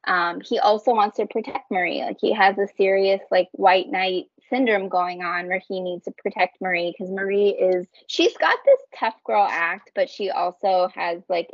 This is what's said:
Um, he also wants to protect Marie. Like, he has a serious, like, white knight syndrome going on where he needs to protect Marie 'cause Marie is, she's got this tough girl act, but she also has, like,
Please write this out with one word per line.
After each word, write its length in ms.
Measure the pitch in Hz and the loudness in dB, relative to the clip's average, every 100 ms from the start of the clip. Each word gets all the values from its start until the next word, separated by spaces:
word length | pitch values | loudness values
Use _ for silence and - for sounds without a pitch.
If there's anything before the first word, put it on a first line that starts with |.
| - | 0
Um, 340 | 180 175 175 | 0 0 -4
he 160 | - 233 | -4 2
also 360 | 208 214 262 | 2 4 2
wants 240 | 226 208 - | 2 2 0
to 100 | 202 | -4
protect 420 | 226 220 - _ | -4 -6 -12 _
Marie. 320 | 190 175 - | -4 -2 -4
Like, 160 | - - | -6 -2
he 140 | - | -2
has 240 | 214 196 196 | 4 4 4
a 100 | 196 - | -4 0
serious, 440 | 196 196 196 196 - | 2 4 2 0 0
like, 200 | 185 180 | 0 0
white 360 | - 190 190 - | 2 4 4 0
knight 380 | 185 190 185 - _ _ | -4 -2 -4 -8 _ _
syndrome 400 | 254 254 202 190 | 0 2 0 0
going 320 | 185 180 180 | -2 -2 -4
on 240 | 175 175 180 | -6 -6 -4
where 140 | 185 - | -6 -6
he 140 | 190 | -8
needs 240 | 180 180 - | -6 -8 -12
to 60 | |
protect 500 | - - 175 180 _ | -8 -8 -2 -4 _
Marie 340 | 190 175 175 165 | -4 -2 -4 -6
'cause 120 | 185 | -8
Marie 380 | 190 196 202 202 | -6 -2 2 2
is, 380 | - 185 185 180 _ - | 2 0 0 -4 _ -10
she's 280 | - 330 - | 0 0 2
got 200 | - 480 - | 0 2 4
this 140 | 539 - - | 4 2 -6
tough 200 | 220 - | -6 -6
girl 220 | - 214 196 | -2 0 2
act, 440 | 139 170 185 - | 0 -4 -4 -8
but 160 | - 180 | -4 -4
she 220 | - 196 | -2 -6
also 560 | - 175 180 196 185 180 185 | -2 -4 -2 0 2 0 -2
has, 260 | 175 170 - | -6 -6 -4
like, 220 | 175 170 | -4 -4